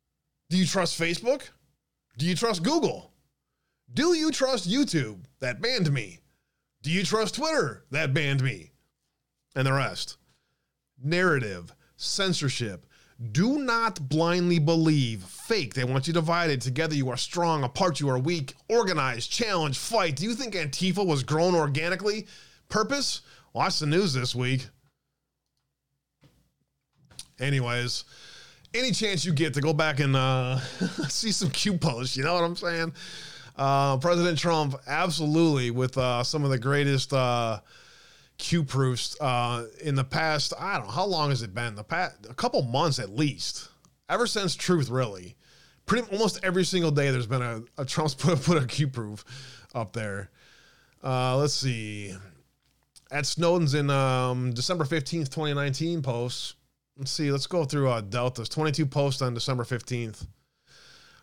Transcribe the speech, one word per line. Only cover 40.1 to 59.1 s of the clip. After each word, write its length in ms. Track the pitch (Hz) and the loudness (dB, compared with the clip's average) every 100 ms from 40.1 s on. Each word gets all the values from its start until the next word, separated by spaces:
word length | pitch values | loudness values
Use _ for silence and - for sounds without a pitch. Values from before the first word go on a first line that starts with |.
| 156 160 147 - 113 | 0 0 0 -2 -4
I 200 | 185 175 | -4 -4
don't 80 | 98 | -4
know, 60 | |
how 120 | 160 | -4
long 240 | 202 165 147 | 0 2 2
has 140 | 123 | 0
it 120 | 107 | -2
been? 200 | 107 120 | -6 -6
The 100 | 104 | -8
pa-, 280 | - 165 175 - 110 | -6 -4 -4 -8 -14
a 60 | |
couple 280 | - 240 214 | -4 0 0
months 360 | 120 135 170 135 | 0 2 2 0
at 120 | 101 | -4
least. 580 | 110 151 85 - - - _ _ _ - | 0 0 0 -8 -8 -16 _ _ _ -4
Ever 180 | 196 233 | 0 0
since 300 | 214 196 - | 0 -2 -2
Truth, 320 | - 175 117 | 2 2 2
really. 480 | 127 117 95 90 - _ - - _ | 0 -2 -4 -16 -20 _ -20 -20 _
Pretty, 240 | - 247 214 | 0 0 0
almost 320 | 202 214 - | 0 0 2
every 220 | 190 180 | 0 2
single 260 | 170 185 165 | 2 2 2
day 200 | 143 139 | 2 2
there's 160 | 127 110 | 0 0
been 160 | 131 | -2
a, 200 | 120 113 120 - | -2 -6 -10 -10
a 80 | |
Trump's 300 | 135 160 156 | -4 -2 -2
<laughs> 20 | - | 0
put, 260 | 151 147 | 0 2
put 140 | 165 165 | 2 2
a 60 | 123 | 2
Q 220 | - 147 | -2 -2
proof 360 | 123 107 107 - 131 - - - | -2 -8 -10 -14 -18 -18 -20 -10
up 180 | 123 101 | -8 -6
there. 380 | 113 107 98 101 _ - - _ _ _ _ | -6 -6 -8 -10 _ -20 -20 _ _ _ _
Uh, 320 | 135 127 127 135 | -4 0 0 2
let's 180 | 147 | 0
see. 600 | - 135 117 107 104 101 95 92 - _ _ _ _ _ - _ | 0 -2 -4 -6 -8 -10 -14 -18 -20 _ _ _ _ _ -20 _
At 140 | 180 139 | -4 -4
Snowden's 480 | - 170 180 147 | 2 4 4 4
in, 160 | 147 143 | 2 2
um, 600 | 139 135 127 127 127 127 | 2 2 2 0 0 -2
December 320 | 120 127 180 139 | -2 -2 -2 0
fifteenth, 420 | 165 135 170 139 | -2 -2 -4 -4
twenty 220 | 160 151 | -2 -2
nineteen 480 | 143 143 135 160 170 | 0 -2 -2 -2 -2
posts. 540 | 135 117 123 - - - _ _ _ 135 | -2 -2 -4 -6 -10 -12 _ _ _ -10
Let's 140 | 135 | -6
see, 200 | - 143 | -2 0
let's 160 | 139 - | 0 -2
go 180 | 175 | -2
through, 260 | 139 147 135 | 0 2 2
uh, 100 | 117 | 0
Delta's. 480 | 98 120 123 117 107 | -2 -2 -2 -4 -6
Twenty-two 380 | 156 156 147 139 | -2 0 0 0
posts 360 | 143 143 | 2 0